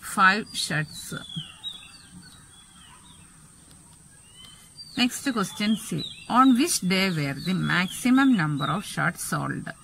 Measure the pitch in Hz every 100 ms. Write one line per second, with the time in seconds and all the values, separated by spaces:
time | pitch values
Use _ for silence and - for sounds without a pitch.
0 | - - 190 202 - - - 151 151 170
1 | - - - - - - - - - -
2 | - - - - - - - - - -
3 | - - - - - - - - - -
4 | - - - - - - - - - -
5 | 247 - 277 226 190 - 208 220 - 165
6 | - - - 226 269 240 330 - 180 190
7 | 190 165 143 139 151 185 151 160 185 -
8 | 247 254 269 226 156 143 147 165 - -
9 | 151 170 - 151 139 135 - -